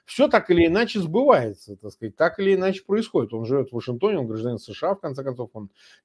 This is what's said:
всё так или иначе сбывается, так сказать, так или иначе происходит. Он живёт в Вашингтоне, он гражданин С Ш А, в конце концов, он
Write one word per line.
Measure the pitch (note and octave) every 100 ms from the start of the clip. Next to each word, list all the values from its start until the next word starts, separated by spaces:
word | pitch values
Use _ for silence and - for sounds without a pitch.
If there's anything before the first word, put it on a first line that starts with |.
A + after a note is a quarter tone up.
| _
всё | - C#4+
так | A#3 -
или | F3 E3+
иначе | F#3 A#3 G#3+
сбывается, | E3 F#3 C#4 G3 A2+ G2 - G2
так | G#2
сказать, | - A2 -
так | E3 E3+
или | G3 F#3+
иначе | F#3 F#3+ -
происходит. | G#3 A3 E3+ G#2+
Он | A2+ A2+
живёт | C#3 C3
в |
Вашингтоне, | A#2+ A#2+ B2 G3 F#3+
он | A#2
гражданин | A2 A#2 A2+
С | -
Ш | G2+ E3
А, |
в | F#3+
конце | E3 C3+
концов, | C3+ B2 A#2
он | A2 G2+ _ _ _